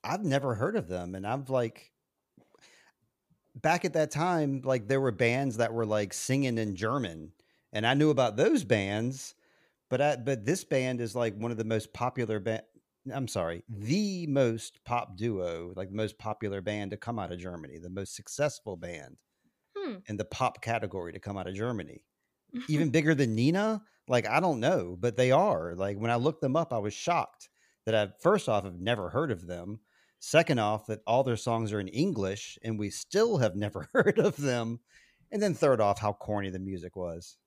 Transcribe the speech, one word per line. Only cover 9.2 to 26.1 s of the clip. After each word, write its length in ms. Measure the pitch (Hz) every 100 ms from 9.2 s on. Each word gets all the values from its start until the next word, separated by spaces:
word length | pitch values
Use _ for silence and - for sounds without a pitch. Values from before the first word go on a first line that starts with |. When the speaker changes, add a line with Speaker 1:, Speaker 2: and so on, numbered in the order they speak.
| - _ _ _ _ _ _
Speaker 1:
but 120 | 127
I, 160 | 147 127
but 280 | 120 127
this 200 | 104 185
band 360 | - 139 127 123
is, 140 | 113
like, 200 | 120 117 101
one 140 | 117
of 60 | 113
the 60 |
most 280 | 110 110 -
popular 460 | - 123 127 113 107
ba-, 240 | 101 110 - _ _ _ 139
I'm 140 | 135 123
sorry, 340 | 98 82 85 -
the 580 | 104 107 180 208 185 165
most 560 | 139 123 113 - _
pop 320 | - 120 - 95
duo, 560 | 117 101 87 82 87
like, 140 | 92 95
the 60 |
most 240 | 101 107 -
popular 420 | 110 107 104 98
band 300 | 95 104 98
to 60 | 104
come 220 | 117 117
out 120 | 87
of 80 | 87
Germany, 400 | 92 87 71 80
the 100 | 87
most 260 | 92 95
successful 640 | - - - 147 - 110 90
band 400 | 87 82 65 - _ _ _ _ _
Speaker 2:
Hmm. 240 | 403 359 190 -
Speaker 1:
in 100 | 104
the 80 |
pop 360 | 104 - 127 -
category 520 | 117 113 104 92 85
to 60 | -
come 180 | 101 101
out 100 | 90
of 80 |
Germany. 500 | 95 120 113 73 64 _ _ _ _ _
Speaker 2:
<laughs> 140 | 247 247
Speaker 1:
Even 220 | 151 156
bigger 240 | 156 151
than 200 | 143 127
Nina? 480 | 110 131 180 220 214 _ _ -
Like, 200 | 123 110
I 120 | 135
don't 200 | 180 127
know, 340 | 127 175 87 90
but 180 | 120 110
they 140 | 127
are. 440 | 135 202 95 85
Like, 220 | 87 98 101
when 140 | 117